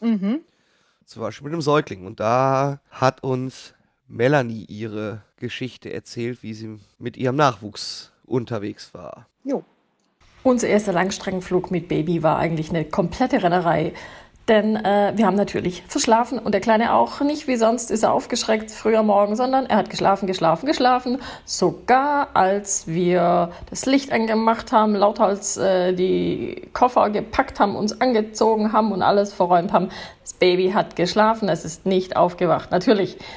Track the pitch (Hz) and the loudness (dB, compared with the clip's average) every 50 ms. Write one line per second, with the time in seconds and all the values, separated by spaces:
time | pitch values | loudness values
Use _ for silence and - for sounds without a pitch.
0 | 220 233 220 196 185 196 240 320 339 _ _ _ _ _ _ _ _ _ _ _ | -2 -2 0 0 0 -2 -2 -4 -6 _ _ _ _ _ _ _ _ _ _ _
1 | _ _ - 113 113 104 107 - 143 147 160 170 147 147 147 151 143 - 113 92 | _ _ -12 -8 -8 -8 -8 -10 -10 -8 -6 -4 0 2 2 2 0 -2 -8 -12
2 | 90 95 110 - 107 110 117 127 131 135 135 135 139 143 139 143 - _ - - | -12 -16 -8 -4 -2 0 2 2 2 2 2 0 0 -2 -2 -6 -12 _ -6 0
3 | 135 131 - - - 135 127 127 127 131 - - - - _ _ _ _ _ _ | 0 0 0 0 -4 -4 -4 -4 -4 -8 -10 -14 -20 -20 _ _ _ _ _ _
4 | _ _ 113 110 117 135 151 143 123 117 113 110 95 - 101 104 113 110 104 107 | _ _ -4 0 2 2 4 2 2 0 -4 -8 -10 -12 -12 -10 -10 -8 -8 -8
5 | 107 104 98 107 - _ _ _ 127 117 - - 131 120 - - - - - - | -8 -8 -8 -10 -14 _ _ _ -12 -10 -8 -8 -10 -12 -12 -14 -14 -12 -12 -12
6 | - - - 120 117 120 127 - - 107 113 107 110 110 110 104 101 _ _ _ | -12 -12 -10 -8 -6 -6 -8 -8 -12 -12 -12 -12 -12 -14 -14 -16 -20 _ _ _
7 | - 120 110 - 123 127 123 147 151 135 117 - 104 101 - - - - - - | -12 -10 -8 -4 -2 0 2 4 4 4 4 0 -8 -14 -12 -10 -12 -12 -12 -12
8 | - - _ _ _ _ - 131 117 - 120 107 98 107 110 - - - _ 87 | -16 -20 _ _ _ _ -2 -2 -2 -2 -6 -6 -6 -8 -10 -12 -18 -20 _ -18
9 | 87 62 - - 123 _ _ _ _ 269 277 190 - _ _ _ _ _ _ _ | -16 -16 -18 -18 -20 _ _ _ _ -6 -6 -6 -6 _ _ _ _ _ _ _
10 | _ _ _ _ _ _ _ _ _ 262 247 233 226 - 196 208 214 202 185 180 | _ _ _ _ _ _ _ _ _ 2 2 2 2 2 2 2 2 2 0 0
11 | 190 196 208 - - 202 185 185 180 - 185 180 180 - 185 170 165 - 156 151 | 0 0 -2 -6 -6 -6 -6 -6 -4 -2 -2 -2 0 0 -4 -4 -2 -2 -2 -2
12 | 156 165 175 165 156 160 156 - - 170 165 156 156 - 175 165 151 151 - - | 0 0 -2 0 2 0 0 2 0 -2 -2 -4 -4 -4 -4 -4 -4 -2 -2 -2
13 | 185 175 - - 254 247 - 226 185 170 170 185 165 170 160 165 160 170 - - | -2 -2 0 -2 -2 0 0 2 2 2 2 2 2 2 0 0 0 -4 -6 -10
14 | - - - - - - _ - - - 220 214 202 214 220 - - 185 202 202 | -16 -18 -20 -20 -20 -20 _ -8 0 2 4 4 4 2 -2 0 0 2 2 4
15 | 202 202 - 208 226 190 180 202 202 196 - 101 107 175 180 - - - - 294 | 2 2 2 2 2 2 4 2 0 0 -2 -4 -4 -4 -6 -6 -10 -6 -4 -2
16 | - - 220 226 240 - 277 226 - - 208 190 - 240 220 214 233 - 196 226 | 2 4 4 4 4 0 -4 -6 -4 -2 -2 0 2 2 2 2 2 2 4 2
17 | 233 233 - - 285 285 302 302 - - 254 233 226 226 233 247 - - - 220 | 2 2 0 -2 -2 -2 -2 -2 -4 -4 0 2 2 2 2 0 -2 -2 -2 0
18 | 226 - - 247 - - 254 226 - - 220 220 220 220 - - - 220 226 220 | 2 2 2 0 -2 -4 -6 -4 -2 0 -2 -2 -2 -6 -12 -6 -2 0 2 2
19 | 220 208 202 202 208 202 214 233 254 262 262 269 262 226 - 208 - - - - | 2 4 4 4 2 2 0 -2 0 0 0 0 0 2 0 0 0 -2 -4 -2
20 | 175 185 196 190 208 185 196 185 170 165 160 165 - 277 311 - 247 247 254 254 | 2 2 2 2 0 -4 -2 0 2 2 2 2 0 -2 0 2 4 2 2 2
21 | 254 254 247 269 - - - - - - - - 185 175 - - - - 247 262 | 0 -2 -4 -4 -6 -10 -16 -16 -12 -8 -4 0 0 0 0 -2 0 2 4 4
22 | 277 294 294 285 285 - - - 185 190 196 202 208 - - - - 165 160 175 | 4 2 0 0 -2 0 0 2 2 2 2 0 -2 -4 -6 -6 -4 -4 -2 0
23 | 180 175 180 175 175 175 175 175 175 175 - - - - - - - 262 269 277 | 2 2 2 4 4 4 2 2 0 -2 -4 -12 -16 -12 -10 -6 0 2 2 2
24 | - - - 233 226 220 220 220 226 226 226 233 - - 254 220 214 214 208 196 | 2 0 -2 -2 0 0 0 2 2 2 0 0 -2 0 2 4 4 4 4 4
25 | 202 208 202 220 220 190 202 196 - - - - - 190 190 185 180 185 185 180 | 4 2 4 2 2 2 0 0 -2 -4 -4 0 0 2 2 2 2 0 0 0
26 | 185 190 185 175 180 170 - - - - - - - - - - 247 254 - 226 | 0 0 0 0 0 -2 -2 -4 -6 -8 -10 -12 -16 -12 -2 0 0 2 4 2
27 | 208 214 208 202 - - - - 269 - - - 220 202 - - 208 208 - - | 2 2 0 -4 -6 -2 -2 -2 -2 -2 0 0 0 0 0 -2 -4 -4 -2 0
28 | 254 262 240 214 214 220 - - 220 220 226 220 214 214 214 220 220 214 196 185 | 0 2 2 2 0 -2 -2 0 2 2 2 2 0 2 2 2 0 0 0 0
29 | - 123 196 202 202 208 - - 190 175 180 175 170 208 - 185 180 185 - - | 2 2 4 2 2 0 0 -2 2 2 4 2 2 2 0 0 0 0 -6 -12
30 | - - - _ _ - - - 175 180 180 180 185 185 202 208 185 - - - | -16 -16 -18 _ _ -16 -2 2 4 4 4 4 2 2 2 0 0 -2 -2 -2
31 | 170 175 - 214 214 220 226 226 220 190 165 160 - 165 160 - - 190 190 185 | -2 0 2 4 4 4 2 2 0 -2 -2 -2 -4 -8 -12 -6 -2 0 0 0
32 | 180 - - - 170 175 175 - 185 165 156 139 - - 170 185 180 262 - - | 0 0 2 2 2 2 2 0 0 0 2 0 0 -2 -2 0 2 4 4 4
33 | 381 - - - - - - | 2 -2 -6 -12 -16 -18 -18